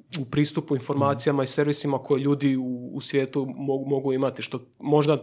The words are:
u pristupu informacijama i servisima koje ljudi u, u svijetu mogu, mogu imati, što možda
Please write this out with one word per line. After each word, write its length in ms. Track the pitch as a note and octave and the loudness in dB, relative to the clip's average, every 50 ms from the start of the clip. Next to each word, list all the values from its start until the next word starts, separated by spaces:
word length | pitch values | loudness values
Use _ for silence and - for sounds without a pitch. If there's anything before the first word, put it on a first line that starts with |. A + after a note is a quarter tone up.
| - - - D#3 | -18 -10 -8 -8
u 40 | C3+ | -6
pristupu 500 | A#2 - D3 D3 C#3+ - - C#3+ - D3 | -2 0 2 2 2 2 -2 -2 -2 -2
informacijama 680 | C3 - - D3 C#3 C#3 C#3 C#3+ A#2+ - D#3 C#3 C#3 C3+ | -2 -2 -2 0 2 2 2 2 2 2 2 2 2 0
i 40 | |
servisima 520 | C3 - - D3 C#3+ D3 - - D3 C#3 B2+ | 0 2 0 2 2 2 0 2 0 0 -2
koje 220 | C3+ - D3 C3 | 0 0 0 2
ljudi 360 | C3+ C#3+ C#3+ C#3 C#3 C#3+ C3+ | 2 2 2 2 2 2 2
u, 340 | C3 B2+ B2+ B2+ B2 B2 B2+ - | 2 0 -4 -4 -6 -8 -8 -8
u 80 | C#3+ | -6
svijetu 460 | C3+ - - C#3 C3+ C3+ - D3 C3+ C3+ | -4 0 0 0 0 0 -2 -2 -4 -4
mogu, 360 | - - C#3 C#3 C3+ C3+ C3+ | -4 -6 -4 -2 -2 -2 -2
mogu 260 | C3+ C#3+ C3+ C3 C#3 C3 | -2 -2 -2 0 0 0
imati, 300 | C3 C3+ C3 B2+ - - | 0 0 0 -2 -4 -8
što 180 | - - B2+ B2 - - - | -8 -8 -8 -10 -12 -16 -8
možda 380 | - D3 D3 D3+ D3 D3 D#3 C#3 | -2 2 4 4 4 4 2 0